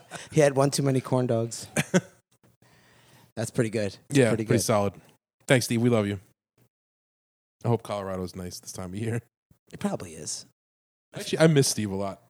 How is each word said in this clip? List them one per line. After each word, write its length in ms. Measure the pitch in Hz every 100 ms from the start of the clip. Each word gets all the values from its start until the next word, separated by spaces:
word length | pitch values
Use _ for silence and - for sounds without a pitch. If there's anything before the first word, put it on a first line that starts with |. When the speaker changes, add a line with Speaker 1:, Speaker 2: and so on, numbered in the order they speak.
| - - -
Speaker 1:
He 100 | 156
had 140 | 143
one 160 | 135 139
too 140 | -
many 160 | 139 131
corn 260 | - 127 123
dogs. 400 | 113 117 - - - - 180 - _ _ _ _
<laughs> 880 | _ _ _ _ _ _ _ _ -
That's 140 | 113
pretty 200 | - 110
good. 260 | 110 101 - _
That's 100 | 143
Speaker 2:
Yeah, 100 | 117
Speaker 1:
pretty 160 | 110
Speaker 2:
pretty 140 | 110 113
Speaker 1:
good. 40 |
Speaker 2:
solid. 280 | - 107 101 - _ _ _ _ -
Thanks, 160 | 131 -
Steve. 160 | 117
We 60 | 120
love 160 | 117 101
you. 140 | 101 - _ _ _ _ _ _ _ _ _ _ _ _ _
I 40 | 113
hope 140 | 117
Colorado's 540 | - 104 95 92 90 95
nice 240 | 90 -
this 100 | -
time 200 | - 92
of 40 | 98
year. 240 | 113 117 - _ _ _ _
Speaker 1:
It 80 | -
probably 320 | 202 - 92
is. 320 | 80 76 - - _ _ _ _ _ _ -
Speaker 2:
Actually, 240 | - 165
I 60 | 160
miss 180 | 143 131
Steve 240 | - 104
a 60 | 95
lot. 260 | 98 92